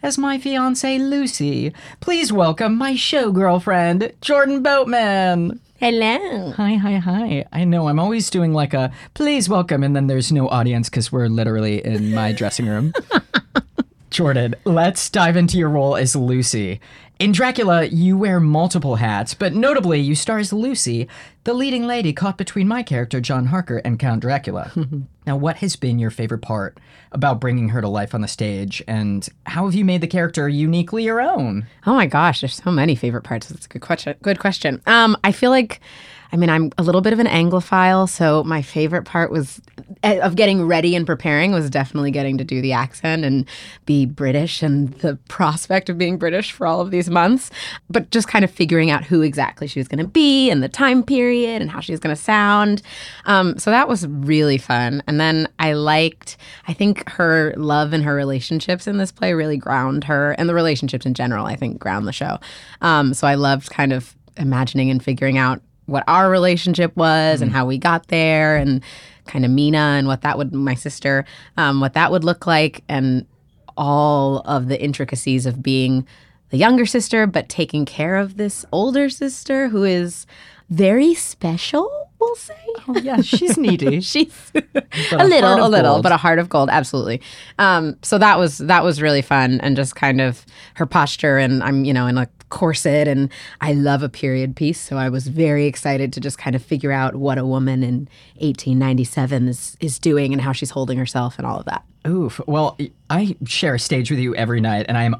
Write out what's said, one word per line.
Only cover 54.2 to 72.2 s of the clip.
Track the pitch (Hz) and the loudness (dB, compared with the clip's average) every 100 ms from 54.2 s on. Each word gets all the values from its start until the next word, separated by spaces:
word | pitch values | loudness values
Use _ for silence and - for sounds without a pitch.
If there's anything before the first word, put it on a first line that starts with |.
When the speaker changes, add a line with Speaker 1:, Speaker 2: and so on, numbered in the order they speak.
| 139 156 151 135 | 0 2 4 0
Speaker 2:
fun. | - 123 120 143 - | 0 -2 0 -4 -2
And | 151 | 0
then | 160 160 156 - | 2 0 -2 -2
I | 160 | -2
liked, | 147 151 156 160 - - - - - - | 0 2 2 0 -4 -20 -20 -20 -18 -12
I | |
think | 165 202 196 - | -2 0 0 -6
her | - 170 160 156 - | -2 2 2 2 -2
love | 151 147 151 | 0 0 2
and | 160 147 | 0 0
her | 143 | 0
relationships | 139 135 - 160 - 180 - | -2 -4 -2 -4 -2 -4 -2
in | 202 | -2
this | 190 | -4
play | - 185 | -2 -2
really | 165 151 147 | 0 0 -2
ground | - 135 131 143 143 | -2 -2 0 -2 -2
her, | 143 147 | 0 0
and | - 170 | 0 0
the | |
relationships | 170 165 143 135 127 131 | 0 0 0 -4 -4 -4
in | 123 | -2
general, | 123 110 107 | -2 -2 -4
I | - | -6
think, | 123 - | -6 -6
ground | 101 95 104 | -6 -4 -4
the | |
show. | 123 139 - - - - - | -6 -6 -6 -10 -20 -20 -4
Um, | 170 156 139 139 | 0 2 2 0
so | 147 | 0
I | 143 | 2
loved | 143 135 - | 2 0 -4
kind | - 143 | -2 0
of | 131 123 _ _ - | -2 -6 _ _ -6
imagining | 139 127 131 139 131 | -2 0 0 0 0
and | 131 | 0
figuring | 131 127 135 135 | -2 -2 0 2
out | 127 131 _ _ - | 0 -2 _ _ -6
what | 139 - | -4 2
our | 175 190 | 4 4
relationship | 185 180 175 180 170 170 - | 4 2 2 0 0 -2 2
was | 160 160 156 151 | 2 4 2 2
and | 117 | 0
Speaker 1:
Mm. | 135 | 0
Speaker 2:
how | 127 | -2
we | 131 | 0
got | 170 165 - | 0 -2 -2
there, | 165 160 156 156 151 | 0 2 2 2 2
and | 139 131 - - - - - | 2 -2 -4 -20 -20 -20 -10
kind | 139 | -2
of | 127 | 2
Mina | 131 147 156 151 143 | 2 4 2 2 2
and | 135 | 0
what | 131 | 0
that | 147 143 | -2 -2
would, | 139 | -4
my | 135 139 123 | -2 -2 -4
sister, | 131 - 139 135 135 - - - | -6 -6 -2 -2 -2 -14 -14 -2
um, | 151 139 | 0 2
what | 135 | 0
that | 156 170 | 2 2
would | 175 | 2